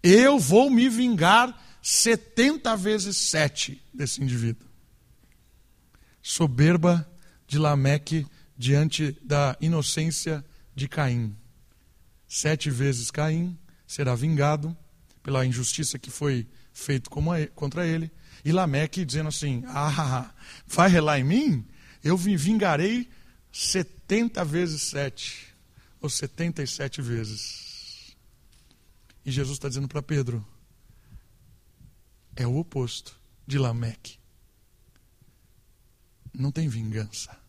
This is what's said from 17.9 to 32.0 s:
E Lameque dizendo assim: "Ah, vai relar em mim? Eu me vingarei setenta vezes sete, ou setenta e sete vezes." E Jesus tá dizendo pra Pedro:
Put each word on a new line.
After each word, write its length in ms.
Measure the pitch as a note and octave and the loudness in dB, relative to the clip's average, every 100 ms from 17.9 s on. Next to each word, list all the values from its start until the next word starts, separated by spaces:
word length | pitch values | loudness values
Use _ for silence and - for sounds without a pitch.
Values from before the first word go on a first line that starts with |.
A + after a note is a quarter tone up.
| E3 D#3+ - - - | -2 -4 -12 -20 -8
E 80 | C#3+ | 0
Lameque 520 | F3 F3+ C#3 D3+ - | 2 2 0 -2 -4
dizendo 240 | D#3 C3+ D#3 | -4 -4 -4
assim: 340 | - D3 B2 C3 | -4 -4 -4 -6
"Ah, 640 | C#3 D3 D3 D3 B2+ B2+ - - - - | -4 -2 0 -2 -2 -6 -16 -20 -20 -6
vai 220 | - F#3 | 4 6
relar 300 | F3 D3+ C#3+ | 6 4 2
em 60 | |
mim? 420 | C3 G#3 D4+ C#3 G#2 - - - | 2 2 2 0 -4 -18 -20 -6
Eu 160 | C#3+ F3+ | 0 0
me 180 | F#3 F#3 | 2 0
vingarei 720 | D#3 A3 G3 D3 F#3 A#3+ B3 - - _ _ | 2 2 2 2 0 -2 -6 -14 -20 _ _
setenta 920 | - - G3 E3+ - - G#3 A#3 - | -6 -2 -2 -4 -10 -2 0 0 -2
vezes 380 | E3+ D#3+ F3 D3+ | -4 -2 -2 -4
sete, 680 | - C#3+ C#3 - - - - _ _ _ _ _ | -6 -6 -6 -8 -14 -14 -20 _ _ _ _ _
ou 80 | D3+ | -6
setenta 540 | - C#3 - E3+ D#3 | -6 -8 -6 -6 -4
e 40 | C3+ | -8
sete 360 | - C#3 - | -6 -8 -6
vezes." 1120 | B2 A#2 A2 G#2+ - - - - - - - _ _ _ _ - _ _ _ _ _ - C#3 | -6 -6 -6 -10 -12 -14 -18 -20 -20 -20 -20 _ _ _ _ -20 _ _ _ _ _ -14 -6
E 40 | |
Jesus 280 | C3 C3+ C#3 | -4 -4 -6
tá 100 | C#3+ | -8
dizendo 200 | C3 C#3 | -6 -6
pra 120 | D3 | -8
Pedro: 460 | C#3 D3+ B2 A#2+ G2+ - _ _ _ - _ - _ _ - _ _ _ - _ | -4 -2 -2 -6 -10 -20 _ _ _ -20 _ -20 _ _ -20 _ _ _ -20 _